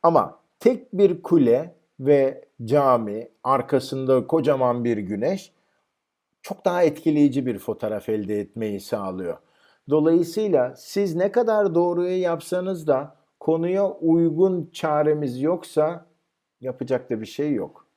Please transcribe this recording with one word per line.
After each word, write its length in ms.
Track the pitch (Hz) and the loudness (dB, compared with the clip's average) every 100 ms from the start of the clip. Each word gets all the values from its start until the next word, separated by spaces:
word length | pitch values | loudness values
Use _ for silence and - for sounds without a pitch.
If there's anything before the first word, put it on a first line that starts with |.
Ama 360 | 170 160 87 - _ _ | 4 2 0 -8 _ _
tek 320 | 226 254 - | 0 0 -6
bir 300 | 185 196 175 | 2 2 2
kule 520 | - 170 123 120 165 _ _ _ | 2 4 6 2 0 _ _ _
ve 440 | 135 143 135 135 - _ | 2 4 4 -2 -18 _
cami, 640 | 113 143 139 123 110 107 120 _ | 0 2 4 2 2 -8 -12 _
arkasında 800 | 127 131 123 135 127 135 131 131 127 | -2 -2 0 -2 -2 -6 2 2 2
kocaman 580 | 160 147 135 127 120 | 0 2 2 2 0
bir 120 | 117 110 | -2 -2
güneş 560 | 95 104 131 190 - _ _ _ _ _ _ _ _ _ | -4 -4 -4 -4 -8 _ _ _ _ _ _ _ _ _
çok 220 | - 196 | -14 -6
daha 180 | 190 175 | -4 2
etkileyici 640 | 170 147 165 151 143 135 127 | 0 0 -2 2 2 2 -4
bir 120 | 101 | -6
fotoğraf 500 | - 104 110 104 - | -6 -6 -6 -6 -4
elde 320 | 107 98 104 | -4 -2 -6
etmeyi 400 | 101 - 110 101 | -6 -8 -6 -6
sağlıyor. 560 | - 110 95 92 90 - _ _ _ _ - | -6 -6 -6 -8 -8 -10 _ _ _ _ -2
Dolayısıyla 840 | 151 156 165 170 214 214 147 123 - | 2 4 2 0 -2 0 2 0 -6
siz 380 | - 202 202 | -8 -4 -2
ne 180 | 165 196 | -2 -2
kadar 420 | 214 226 214 202 | 0 0 2 2
doğruyu 460 | 165 175 175 180 185 | 2 0 0 -2 -2
yapsanız 680 | 180 165 - 180 185 180 151 | -2 -4 -4 -6 -4 -6 -2
da 300 | 135 147 _ _ _ | -2 -2 _ _ _
konuya 500 | - 160 170 190 196 | -2 0 0 0 -2
uygun 800 | - 165 165 165 151 190 185 151 | 0 2 4 2 2 2 2 -6
çaremiz 680 | - 160 151 151 151 143 123 | -6 -2 2 2 0 -2 -4
yoksa 640 | 147 175 - - 151 170 _ _ _ _ _ _ | -2 -2 -4 -2 0 -2 _ _ _ _ _ _
yapacak 500 | 127 127 127 127 127 | -12 -8 -4 -4 -2
da 100 | 110 | -8
bir 60 | 110 | -8
şey 260 | - 147 | -6 -4
yok. 340 | 127 - - _ | -2 -6 -12 _